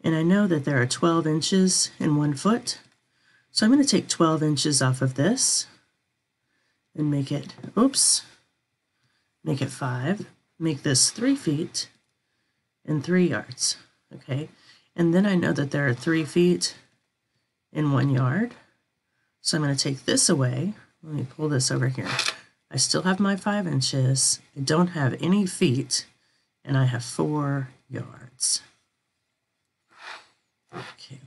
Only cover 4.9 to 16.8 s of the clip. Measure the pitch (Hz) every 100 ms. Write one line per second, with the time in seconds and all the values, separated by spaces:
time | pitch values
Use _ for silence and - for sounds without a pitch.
4.9 | 127 131 131 160 262 - - - - _
5.9 | _ _ _ _ _ _ _ _ _ _
6.9 | - 151 143 135 143 - - - 202 269
7.9 | - - - - - _ _ _ _ _
8.9 | _ _ _ _ _ 156 135 131 - 131
9.9 | 123 139 208 - _ _ - 165 135 147
10.9 | 131 - - 254 277 - 147 180 - -
11.9 | _ _ _ _ _ _ _ _ _ -
12.9 | 151 165 180 175 107 - - - - -
13.9 | _ _ 135 - 135 156 - _ - _
14.9 | - 170 175 202 180 156 147 139 147 139
15.9 | 120 165 160 147 175 180 175 - -